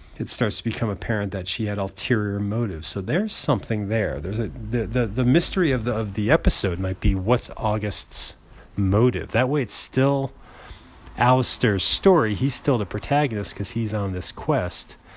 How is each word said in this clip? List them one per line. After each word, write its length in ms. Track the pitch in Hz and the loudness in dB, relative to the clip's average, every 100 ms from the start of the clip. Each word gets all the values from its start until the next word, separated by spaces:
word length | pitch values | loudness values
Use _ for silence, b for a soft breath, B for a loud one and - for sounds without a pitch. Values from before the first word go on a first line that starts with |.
| B - | B -8
it 120 | 117 | -4
starts 280 | - 110 - | 0 0 -2
to 60 | |
become 260 | 117 - 113 | -4 -2 -2
apparent 420 | 101 - 107 101 | -2 -2 -2 -2
that 160 | 95 92 | -4 -4
she 200 | - 104 | -4 -4
had 100 | 101 | -2
ulterior 600 | 98 - - 113 104 101 | -4 -4 0 0 0 -2
motives. 480 | 101 110 113 80 - | -2 -2 -2 -4 -6
So 140 | 101 | -4
there's 320 | 95 160 214 | -2 -2 -2
something 540 | - - 110 - 107 101 | -2 0 0 0 -4 0
there. 320 | 113 87 67 | 0 0 -2
There's 200 | 82 110 | -4 -4
a, 80 | 110 | -4
the, 400 | 110 107 120 107 | -6 -4 -2 0
the, 180 | 123 113 | -2 -2
the 200 | 113 123 | 0 4
mystery 460 | 160 - 190 165 | 4 2 0 0
of 120 | 127 | 0
the, 100 | 113 | 0
of 220 | 110 104 101 | -2 -2 -2
the 160 | 104 | 2
episode 480 | 160 - - 95 87 | 4 4 2 2 -2
might 200 | 95 92 | -4 0
be 140 | 98 | 2
what's 380 | 95 95 120 - - | 2 2 0 0 -4
August's 800 | 110 107 104 - - - - - B B B - | -2 -2 -2 -4 -4 -4 -6 -8 B B B -2
motive. 560 | 98 101 123 92 85 | 2 4 4 2 -2
That 160 | 113 131 | 0 0
way 140 | 147 | 0
it's 140 | 117 - | -2 -2
still 580 | - 131 139 139 135 - B B B B B B B - | 0 2 2 2 -2 -8 B B B B B B B 2
Alistair's 640 | 120 131 123 - 117 98 | 6 6 4 2 2 2
story. 520 | - - 196 175 110 95 | 0 4 6 6 4 0
He's 180 | 135 | -2
still 240 | - - 120 | 0 0 0
the 80 | 98 | 0
protagonist 720 | 101 - 143 143 107 98 - | -6 0 0 2 -2 -6 -6
'cause 160 | 101 | -6
he's 220 | 117 110 | -4 -2
on 180 | 104 98 | -2 -2
this 200 | 90 - | -4 -8
quest. 680 | - - 135 90 - - - B | -6 0 0 -2 -6 -14 -18 B